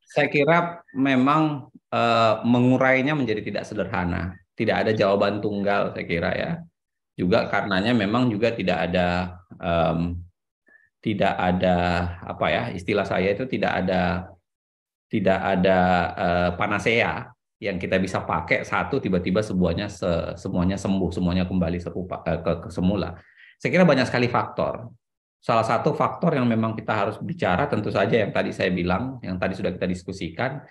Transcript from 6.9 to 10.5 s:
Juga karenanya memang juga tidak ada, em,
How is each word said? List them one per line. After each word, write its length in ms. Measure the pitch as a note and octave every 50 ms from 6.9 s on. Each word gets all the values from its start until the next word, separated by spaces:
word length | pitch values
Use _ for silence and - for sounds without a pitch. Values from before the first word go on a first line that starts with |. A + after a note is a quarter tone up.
| _ _ _ _
Juga 320 | _ - F2+ F2+ G#2+ B2 A#2 -
karenanya 400 | - G2+ F2 F#2+ F#2+ F#2 G2+ A#2
memang 400 | B2 A2+ G2 G2 A2 B2 B2+ B2
juga 240 | G#2+ G2+ A#2 A#2 A2+
tidak 320 | A#2+ G2 F2+ F2+ D#2 F2+ F2
ada, 480 | F2 F2+ F2 F2 F2+ F2+ F#2 F2+ F2+ - - _ - -
em, 560 | F#2 F2 E2+ E2+ E2 E2 E2 E2 E2+ F2 F2 F2 F2 - _ _ _ _